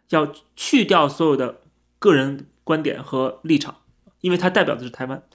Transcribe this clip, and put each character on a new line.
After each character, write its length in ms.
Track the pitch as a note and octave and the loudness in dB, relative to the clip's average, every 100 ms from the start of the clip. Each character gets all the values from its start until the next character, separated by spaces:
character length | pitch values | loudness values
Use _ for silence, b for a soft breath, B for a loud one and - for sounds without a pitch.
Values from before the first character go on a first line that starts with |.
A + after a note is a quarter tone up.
| _ | _
要 220 | E3 D3 D3 _ - | 0 0 -6 _ -10
去 300 | - C#4 G#3 | 0 2 4
掉 220 | F#3 D3 | 4 2
所 180 | C#3 D#3+ | 0 0
有 100 | C3+ | 0
的 260 | B2 - _ _ _ _ | -2 -8 _ _ _ _
个 140 | G#3 | 4
人 340 | D3+ C3+ C#3 - _ | 4 2 -6 -14 _
观 180 | - D#3+ | -6 -4
点 220 | C#3+ - | -4 -8
和 360 | C#3 C3+ C3 - | -6 -4 -4 -6
立 160 | D#3+ D3+ | -2 0
场， 180 | - - _ _ _ _ | 0 -12 _ _ _ _
因 100 | F#3 | -2
为 60 | F3 | 0
他 120 | F3+ | 0
代 140 | F3+ | 0
表 120 | E3+ A#2+ | 0 -2
的 80 | |
是 60 | B2 | -8
台 160 | - B2+ | -10 -10
湾。 160 | C3 - | -10 -14